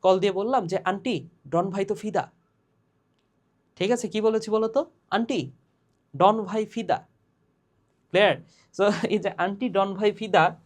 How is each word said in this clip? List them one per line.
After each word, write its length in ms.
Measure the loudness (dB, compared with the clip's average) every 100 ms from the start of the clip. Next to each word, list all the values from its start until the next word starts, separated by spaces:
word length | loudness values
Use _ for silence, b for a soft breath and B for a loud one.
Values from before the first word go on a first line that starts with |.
কল 160 | 4 4
দিয়ে 140 | 2
বললাম 340 | -2 0 0 0
যে, 120 | -4
"আন্টি, 440 | -2 -4 -2 -4 -6 _ -4
ডন 220 | -2 -2
ভাই 140 | -2
তো 100 | -4
ফিদা।" 380 | -4 -4 -4 -6 _ _ _ _ _ _ _ _ _ _ _ _ _ _ _
ঠিক 140 | -2
আছে, 180 | -2 -2
কি 120 | 0
বলেছি 300 | 0 0 0
বলো 180 | -2 0
তো? 180 | -2 -4 _ _
"আন্টি, 400 | -2 0 -2 -4 -10 _ _ _ _ _ 4
ডন 260 | 4 4
ভাই 240 | -2 -4 -4
ফিদা।" 400 | -6 -2 -4 -4 _ _ _ _ _ _ _ _ _ _
ক্লিয়ার? 280 | 2 4 2 -6 b b 0
So 300 | 0 2 0
এই 100 | -2
যে 120 | -2
আন্টি 380 | -4 -4 -2 -4
ডন 260 | 0 -2
ভাই 180 | 0 -2
ফিদা 440 | -2 0 4 4 0